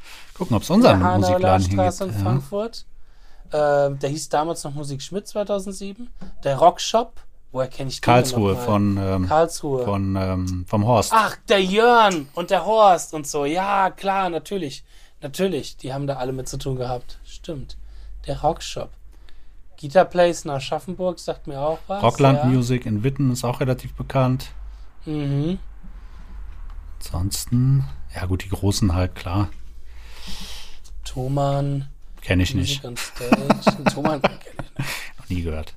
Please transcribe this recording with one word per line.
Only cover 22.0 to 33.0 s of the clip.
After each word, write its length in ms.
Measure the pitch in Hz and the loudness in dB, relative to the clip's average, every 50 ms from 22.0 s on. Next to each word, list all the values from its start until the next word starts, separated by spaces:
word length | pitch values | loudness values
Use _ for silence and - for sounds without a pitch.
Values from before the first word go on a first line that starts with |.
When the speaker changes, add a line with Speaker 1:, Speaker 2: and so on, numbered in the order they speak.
Speaker 1:
Rockland 360 | - 120 - - 139 135 135 120 | 2 2 4 6 6 6 6 6
Speaker 2:
Ja. 60 | 123 | 6
Speaker 1:
Music 400 | 127 131 127 120 120 127 120 - | 4 4 4 4 2 0 0 0
in 160 | 113 107 101 104 | 0 -2 0 0
Witten 260 | 135 135 - 143 131 | 0 0 2 2 2
ist 120 | 123 - - | 2 0 -2
auch 140 | 117 123 - | -2 0 0
relativ 320 | 143 127 127 - - - - | 0 0 0 -2 -4 -8 -10
bekannt. 540 | - - - - 139 131 127 127 135 - - - - - - - - - - - - - | -8 -8 -2 2 2 4 4 2 0 -2 -8 -10 -12 -12 -12 -12 -14 -14 -14 -14 -12 -8
Speaker 2:
Mhm. 540 | 160 151 151 143 139 139 139 147 165 190 185 - - - - - - - - - - - - - - - - - - - - - - - - - - - - | -6 -4 -2 -2 0 0 0 0 0 -2 -4 -6 -10 -12 -12 -12 -14 -14 -14 -14 -16 -14 -16 -14 -14 -12 -10 -10 -10 -10 -10 -10 -10 -10 -12 -12 -12 -12 -10
Speaker 1:
Ansonsten, 840 | - - - 87 92 101 - - - - 120 123 127 131 139 135 135 139 - - - - - | -8 -6 -4 -2 -2 -2 -2 -4 -2 0 2 2 4 4 4 4 2 0 -6 -8 -8 -8 -6
ja 100 | - 92 | -6 -2
gut, 180 | 92 92 87 - | -2 -2 -2 -2
die 40 | - | -6
Großen 460 | 90 - 95 101 98 - 110 95 85 | -4 0 0 0 2 2 2 2 4
halt, 200 | 92 92 92 - | 2 2 0 -2
klar. 340 | - - 90 87 101 101 - - - - - - - - - - - - - - - - - - - - - - - - - - - - - - - - | -6 -6 -2 0 0 0 -2 -4 -8 -10 -10 -10 -12 -12 -10 -12 -12 -12 -12 -12 -10 -4 -4 -4 -4 -4 -6 -8 -8 -8 -8 -8 -8 -10 -10 -10 -10 -10
Speaker 2:
Thomann. 840 | - - 131 127 135 139 143 139 139 139 143 143 139 143 139 139 - - - - - - - | -8 -6 -4 -4 -2 0 2 2 2 2 0 0 0 -2 -2 -4 -8 -12 -14 -16 -16 -14 -6
Speaker 1:
Kenn 180 | - - 95 92 | -2 2 4 4
ich 140 | 90 - - | 4 2 2
Speaker 2:
Musik 300 | 92 90 92 139 - - | 0 0 0 -2 -4 -6
Speaker 1:
nicht. 0 | |
Speaker 2:
on 120 | 123 120 | -8 -8
Stage. 880 | - | -8